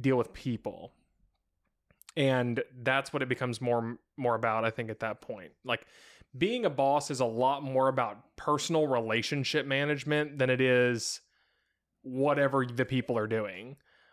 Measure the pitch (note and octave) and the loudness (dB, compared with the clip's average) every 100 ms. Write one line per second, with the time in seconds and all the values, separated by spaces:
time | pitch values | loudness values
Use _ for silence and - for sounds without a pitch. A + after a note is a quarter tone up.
0 | C3 C3 A2+ - C3 A2+ - - F2 _ | 0 2 0 -4 -6 -6 -6 -12 -16 _
1 | _ _ _ _ _ _ _ _ _ _ | _ _ _ _ _ _ _ _ _ _
2 | - - C3+ B2+ A#2+ A#2 - B2+ A#2+ C3+ | -12 -2 0 2 0 -2 -6 -6 -2 -2
3 | C3+ D3 B2+ B2 B2 A2+ B2 A#2+ A2+ A#2+ | -2 -4 -2 -2 -4 -4 0 0 -2 -6
4 | _ - B2 A2+ A#2 A2 A2+ A2 A2+ A2 | _ -4 0 0 0 0 0 -2 -8 -6
5 | A2+ G#2+ - G#2+ E2+ _ B2 A#2 - - | -6 -8 -10 -14 -14 _ -6 -6 -6 -20
6 | - - _ B2+ F#3 B3 G3+ C#3 C#3 D3 | -20 -20 _ -2 0 0 -2 2 2 2
7 | C#3+ C3 B2 A2+ B2+ C#3 C#3+ C3 C3 C3 | 0 -2 -2 2 2 2 0 2 2 2
8 | A#2 G#2 - - - D3 - E3 D3+ B2 | 0 -4 -16 -8 0 0 2 2 2 2
9 | A2+ A2+ G#2+ C#3+ C3 D#3 C#3 C#3 D3 D3 | 2 0 0 -2 -2 -2 0 0 0 -2
10 | C3+ D3+ D3+ C#3+ C3 B2+ C3 B2 B2 A#2+ | 0 0 0 0 2 4 4 6 4 2
11 | - - _ _ _ _ _ _ _ _ | -2 -8 _ _ _ _ _ _ _ _
12 | C3+ C3 C#3+ C#3+ C#3 C3+ B2+ A#2+ B2+ C3 | -10 -2 2 4 4 2 0 -2 0 0
13 | A#2+ A#2 G#2+ A2 G#2 F#2 A#2 C#3 _ _ | 0 0 0 -2 -4 -8 -14 -18 _ _
14 | _ | _